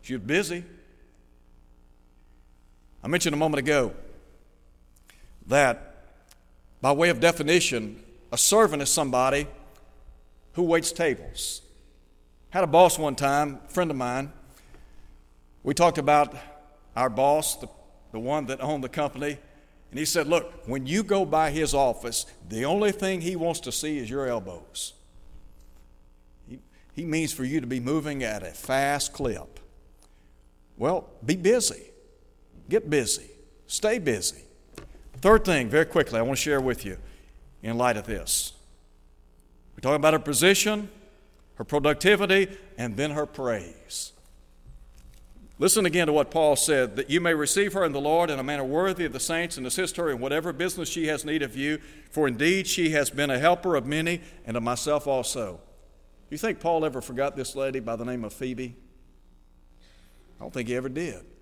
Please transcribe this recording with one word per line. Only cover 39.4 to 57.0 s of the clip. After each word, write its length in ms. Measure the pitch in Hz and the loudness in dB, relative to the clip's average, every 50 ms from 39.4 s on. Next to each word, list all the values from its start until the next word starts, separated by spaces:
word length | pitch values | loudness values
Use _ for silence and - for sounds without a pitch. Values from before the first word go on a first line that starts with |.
| _ _ - - - - - | _ _ -20 -20 -20 -20 -20
We're 80 | - - | -6 0
talking 140 | 127 143 | 2 2
about 180 | 151 143 156 156 | 4 6 6 4
her 60 | 156 | 4
position, 680 | 156 147 147 123 156 180 202 190 - 208 214 208 208 196 - - - - - - - _ - - - _ _ | 2 0 0 4 6 6 6 6 4 2 0 -2 -4 -10 -14 -20 -20 -20 -20 -20 -20 _ -20 -20 -20 _ _
her 80 | - 117 | -12 -8
productivity, 920 | - - 147 139 151 151 151 - 208 208 185 196 185 190 196 196 190 - - - - - - | 0 0 2 4 4 2 4 6 4 6 6 4 4 4 4 2 2 -2 -14 -20 -20 -10 -8
and 180 | 117 123 107 | -6 -6 -4
then 140 | 101 139 151 | -2 -4 -2
her 160 | 147 151 151 | -2 -4 -4
praise. 840 | 143 - - 135 123 117 104 90 85 - - - - - - - - - - - - - - - _ - - - - - - - - - - - - - - - - - - - - - - | -6 -6 -6 -4 -2 -2 -4 -4 -10 -18 -20 -18 -14 -10 -10 -10 -10 -14 -20 -20 -20 -20 -20 -20 _ -20 -20 -20 -20 -20 -20 -20 -20 -20 -20 -20 -20 -20 -20 -20 -20 -20 -20 -20 -20 -6 0
Listen 280 | - 190 190 220 202 | 2 4 4 4 2
again 220 | 175 156 180 170 151 | 2 2 2 2 4
to 40 | 147 | 4
what 200 | 151 139 - - | 2 2 2 2
Paul 240 | 165 156 151 143 | 2 4 4 4
said, 400 | 131 - - 156 135 127 120 98 | 4 2 2 4 2 2 0 0
"That 120 | 120 135 - | -6 -4 0
you 120 | 139 170 | 0 2
may 140 | 170 175 170 | 2 2 2
receive 400 | 156 147 139 - 196 202 208 175 | 2 0 0 0 0 0 0 0
her 100 | 196 185 | 0 0
in 80 | 165 139 | 0 0
the 80 | 139 | -2
Lord 300 | 143 147 156 165 175 165 | 0 0 2 2 2 0
in 100 | 151 135 | -2 -4
a 20 | 131 | -4
manner 220 | 135 147 143 139 | -4 -4 -4 -4
worthy 400 | 131 139 160 185 190 185 180 175 | -2 0 0 0 0 0 -2 -4
of 80 | 151 120 | -4 -4
the 80 | 131 | -6
saints 360 | - - 165 165 170 165 - | -6 -4 -2 -2 -2 -4 -6
and 80 | - 127 | -8 -8
assist 320 | 127 - - 185 165 - | -6 -4 -4 -4 -4 -4
her 140 | - 170 160 | -4 -2 -2
in 80 | 139 117 | -2 -2
whatever 340 | 120 135 139 156 156 175 156 | -2 -2 -2 -2 -2 -4 -4
business 360 | 135 170 185 - 185 165 156 | -4 -4 -4 -4 -6 -8 -6
she 180 | - 170 165 | -4 -4 -2
has 180 | 151 156 143 - | -2 -2 -4 -4
need 160 | 156 151 160 | -4 -2 -2
of 140 | 143 131 110 | -2 -4 -6
you, 240 | 127 135 147 151 151 - - - - - - | -4 -4 -4 -4 -4 -8 -14 -20 -20 -20 -10
for 160 | - 156 151 | -2 0 0
indeed 400 | 139 123 113 143 160 185 190 185 | 0 2 2 2 2 2 2 0
she 240 | - - - 175 160 | -2 -2 0 0 2
has 200 | 156 147 143 - | 2 2 0 0
been 200 | - 131 147 143 | 0 -2 -2 0
a 80 | 135 123 | 0 2
helper 380 | 139 165 175 175 180 190 170 | 4 4 4 4 2 0 0
of 100 | 143 117 | 0 0
many 360 | 131 147 156 160 170 170 170 175 - - - - | 0 -4 -2 -2 -2 -2 -4 -6 -14 -20 -18 -12
and 120 | - 113 | -6 -6
of 80 | 120 113 | -4 -2
myself 420 | 120 123 123 - 151 147 147 - | -2 -2 -2 0 0 0 0 0
also." 540 | 143 139 131 123 - - 135 113 98 90 82 - - - - - - - - - - - - - - | 0 -2 0 0 -2 -6 -6 -6 -8 -10 -14 -18 -20 -20 -20 -20 -20 -20 -20 -20 -20 -20 -20 -18 -14
You 80 | 147 156 | -12 -6
think 200 | - 226 185 - | -4 -4 -4 -2
Paul 260 | - 165 170 160 156 | -2 0 0 2 0
ever 160 | 156 127 131 | 0 -2 -4